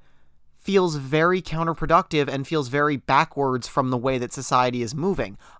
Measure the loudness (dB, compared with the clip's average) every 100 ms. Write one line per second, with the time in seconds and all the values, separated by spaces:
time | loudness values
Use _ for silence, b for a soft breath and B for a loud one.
0 | -16 -20 -20 -20 -20 -12 0 2 2 -2
1 | 0 2 2 2 -2 -4 -2 -2 2 2
2 | 2 0 0 -2 -2 -4 -2 0 0 0
3 | 2 2 2 0 -2 -2 -2 -2 0 0
4 | -2 -2 -4 -6 -2 2 2 0 -4 -2
5 | -2 -2 -4 -8 B